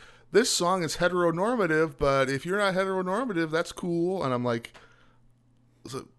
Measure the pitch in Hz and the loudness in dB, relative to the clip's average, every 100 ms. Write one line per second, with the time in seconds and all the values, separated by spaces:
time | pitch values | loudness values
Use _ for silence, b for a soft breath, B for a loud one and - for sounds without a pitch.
0 | B B - 185 240 - 175 190 160 - | B B 0 2 4 2 2 0 -2 0
1 | 175 180 175 165 202 247 180 156 160 139 | 0 2 2 2 0 0 2 2 0 0
2 | 143 139 131 135 170 196 202 180 190 190 | 0 2 2 -2 -2 0 0 0 0 -2
3 | 185 190 262 180 165 156 170 - 180 170 | -2 -2 -2 -2 -2 -2 -4 -6 -4 0
4 | 170 190 139 123 123 117 117 B B B | 0 0 -2 0 0 -2 -4 B B B
5 | B B _ _ _ _ _ _ 117 123 | B B _ _ _ _ _ _ -14 -12
6 | - | -14